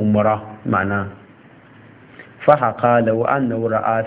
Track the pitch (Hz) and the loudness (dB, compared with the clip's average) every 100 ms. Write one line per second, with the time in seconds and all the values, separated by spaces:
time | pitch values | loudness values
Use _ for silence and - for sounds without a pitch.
0 | 107 104 107 107 - - - 104 98 101 | 0 2 2 0 -6 -12 -4 -2 -2 -4
1 | 95 - - - - - - - - - | -6 -12 -20 -20 -20 -20 -20 -20 -20 -20
2 | - - - - - 147 120 - 120 120 | -20 -20 -20 -6 2 4 2 0 2 2
3 | 113 113 123 139 127 113 113 110 104 113 | 2 0 0 0 -2 -2 -2 -2 0 -2